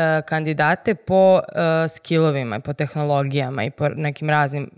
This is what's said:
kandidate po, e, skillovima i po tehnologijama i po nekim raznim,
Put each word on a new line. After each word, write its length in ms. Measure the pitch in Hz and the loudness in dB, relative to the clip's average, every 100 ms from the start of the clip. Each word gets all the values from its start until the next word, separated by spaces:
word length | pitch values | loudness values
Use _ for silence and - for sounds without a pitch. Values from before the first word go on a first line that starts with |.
| 160 156 156 | 0 0 -2
kandidate 680 | 160 156 151 151 185 - 185 | -2 -2 0 2 0 -2 -4
po, 440 | - 190 190 185 | 0 4 6 6
e, 480 | - - 165 160 165 | 2 -2 0 0 0
skillovima 720 | - - 165 160 139 120 107 | -4 -2 2 2 0 -4 -6
i 40 | |
po 120 | 147 | -6
tehnologijama 880 | 143 147 151 147 143 139 143 127 135 | -6 -6 -4 0 0 0 -2 -2 -4
i 80 | 120 | -6
po 180 | - 147 | -4 -4
nekim 400 | - 147 139 151 | -2 -6 -4 0
raznim, 420 | 151 143 143 - | 0 0 -2 -8